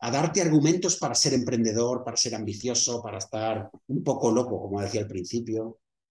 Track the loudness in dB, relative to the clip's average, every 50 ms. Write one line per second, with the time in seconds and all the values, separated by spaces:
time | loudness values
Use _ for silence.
0 | -4 0 2 2 2 2 2 2 4 6 6 6 6 6 4 4 2 0 0 0
1 | -2 -2 0 2 2 2 2 2 0 2 2 2 2 2 2 2 2 2 0 -2
2 | -4 -4 -2 -2 -2 -2 -2 -6 -6 -6 -6 -4 -2 -2 0 0 0 0 -2 -4
3 | -6 -6 -8 -10 -8 -8 -6 -4 -2 -2 -2 -4 -6 -10 -14 -16 _ -4 -4 -2
4 | 0 0 0 2 2 2 4 2 2 0 -2 -6 -6 -4 -4 -4 -4 -2 -4 -4
5 | -4 -4 -6 -8 -8 -6 -6 -6 -4 -4 -4 -4 -4 -6 -10 _ _ _ _ _
6 | _ _